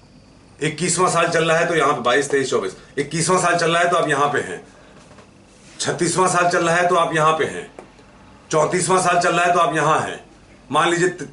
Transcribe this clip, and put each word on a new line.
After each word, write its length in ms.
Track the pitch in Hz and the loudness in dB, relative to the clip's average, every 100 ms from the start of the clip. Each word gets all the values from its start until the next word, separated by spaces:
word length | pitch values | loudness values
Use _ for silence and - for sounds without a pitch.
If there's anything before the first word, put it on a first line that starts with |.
| - - - - - - | -20 -20 -20 -20 -20 -8
इक्कीसवाँ 480 | 151 151 180 175 180 | -6 -4 -4 0 0
साल 160 | 165 165 | 2 0
चल 180 | 160 160 | 0 0
रहा 120 | 160 | 0
है 100 | 170 | 0
तो 80 | 160 | 0
यहां 180 | 139 | 0
पे 80 | 139 | 0
बाईस, 280 | 113 143 139 | 0 0 0
तेईस, 200 | 139 127 | -2 0
चौबीस, 240 | 120 95 - - - | -2 -4 -10 -12 -8
इक्कीसवाँ 440 | 143 160 175 185 | -6 -4 0 0
साल 160 | 170 170 | 2 0
चल 140 | 165 | 2
रहा 120 | 170 | 2
है 60 | 175 | 2
तो 80 | 170 | 2
आप 120 | 151 | 0
यहां 240 | 139 143 | 0 0
पे 60 | 131 | -2
हैं, 280 | 95 82 - - - - - - - - - - - - | -4 -10 -14 -20 -20 -20 -20 -20 -20 -20 -20 -20 -20 -8
छत्तीसवाँ 500 | - 143 170 180 185 | -6 -2 -2 2 0
साल 200 | 180 175 | 2 2
चल 160 | 175 170 | 0 0
रहा 100 | 170 | 2
है 120 | 175 | 2
तो 80 | 175 | 2
आप 200 | 165 160 | 0 2
यहां 180 | 156 | 0
पे 120 | 156 127 | 0 -2
हैं, 260 | 90 - - - - - - - - - | -6 -14 -18 -20 -20 -20 -20 -20 -20 -4
चौंतीसवाँ 500 | 156 151 180 170 185 | 0 0 0 0 2
साल 180 | 175 175 | 2 2
चल 160 | 175 170 | 2 2
रहा 100 | 175 | 2
है 80 | |
तो 60 | 175 | 2
आप 160 | 160 156 | 2 2
यहां 260 | 151 139 | 0 0
हैं, 240 | 98 82 - - - - - | -2 -10 -16 -20 -20 -20 -4
मान 180 | 151 170 | 0 0
लीजिए, 200 | 170 180 175 139 | 2 0 -2 -14